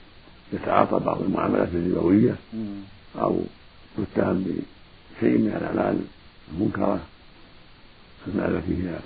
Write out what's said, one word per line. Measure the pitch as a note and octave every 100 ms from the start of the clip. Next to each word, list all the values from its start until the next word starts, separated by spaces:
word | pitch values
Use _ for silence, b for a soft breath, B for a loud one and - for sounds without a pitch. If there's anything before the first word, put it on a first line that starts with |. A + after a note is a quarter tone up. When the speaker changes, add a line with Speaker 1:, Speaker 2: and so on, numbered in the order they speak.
| - - - - -
Speaker 1:
يتعاطى | - - G2 G2 F#2
بعض | E2+ F2
المعاملات | F#2 E2+ F#2 G2+ F#2+
الربوية، | E2+ F2 F2 E2+ G2+ A#2+ - -
Speaker 2:
مم. | A2+ G#2 G2 G2 - - -
Speaker 1:
أو | G#2 F#2 G1+ - - - - -
يتهم | G2 G#2 G2+ F#2
بشيء | F#2 E2 - - - - - - A#2 A#2+
من | A2 E2+
الأعمال | E2+ G2 - G1+ - - - - -
المنكرة، | E2 G#2+ G2 G2 G2 - - - - - - - - - - - - F#2
الأعمال | F#2+ F2 F2
التي | F2 E2+
هي | F2+ E2